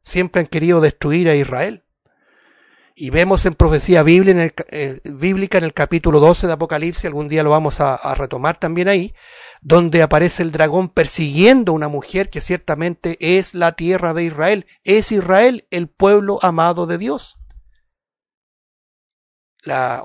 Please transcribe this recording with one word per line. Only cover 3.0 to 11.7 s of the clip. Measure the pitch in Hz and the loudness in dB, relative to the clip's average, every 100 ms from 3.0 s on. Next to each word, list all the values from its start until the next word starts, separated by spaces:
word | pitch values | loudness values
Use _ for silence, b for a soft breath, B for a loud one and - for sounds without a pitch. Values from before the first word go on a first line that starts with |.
| 131 | -4
vemos | 147 185 185 185 | 0 2 2 0
en | |
profecía | 160 170 156 - 175 | 2 2 2 2 4
biblia | 151 175 196 | 6 6 6
en | 180 | 4
el | 165 | 0
ca-, | - - | -4 -12
eh, | 151 139 131 | -8 -8 -10
bíblica | - 135 175 190 196 190 | -16 -6 -4 -2 -2 -2
en | 165 | -2
el | |
capítulo | - 143 170 165 151 | -4 -2 -2 2 4
doce | 151 175 180 | 4 4 0
de | |
Apocalipsis, | 156 165 147 165 170 | -4 -4 -6 -6 -6
algún | 170 147 147 | -8 -8 -4
día | 156 | -2
lo | 151 | 2
vamos | 156 151 - | 2 0 -2
a, | 139 131 | -4 -4
a | 143 135 | -6 -6
retomar | 135 131 147 165 | -6 -6 -6 -4
también | 165 170 180 | -6 -2 0
ahí, | 196 185 - B B B B | 0 -2 -10 B B B B
donde | 139 165 170 165 | 2 2 4 2
aparece | 156 151 170 - | 2 2 0 -2
el | 170 | -4
dragón | 156 156 175 185 | 0 0 0 -2
persiguiendo | - 151 - 151 143 208 269 190 | -2 -2 -2 -4 2 4 4 2